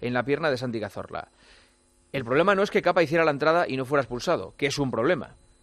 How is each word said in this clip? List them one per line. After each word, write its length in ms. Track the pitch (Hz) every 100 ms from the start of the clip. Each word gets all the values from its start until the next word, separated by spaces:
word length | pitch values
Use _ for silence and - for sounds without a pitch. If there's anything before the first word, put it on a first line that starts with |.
en 140 | 120
la 100 | 123
pierna 260 | 120 143 160
de 60 | 127
Santi 240 | 127 113
Cazorla. 480 | 104 - 87 82 80 _ - - _ _ _ _ _
El 140 | 139
problema 300 | 117 135 180
no 80 | 190
es 80 | 202
que 120 | 202
Capa 200 | 175 180
hiciera 220 | 156 170
la 60 | 160
entrada 380 | 143 151 170 175
y 80 | 131
no 80 |
fuera 180 | 127 143
expulsado, 520 | 123 120 - 151 92 -
que 100 | 139
es 120 | 139
un 120 | 135
problema, 460 | 113 127 170 87 - _ _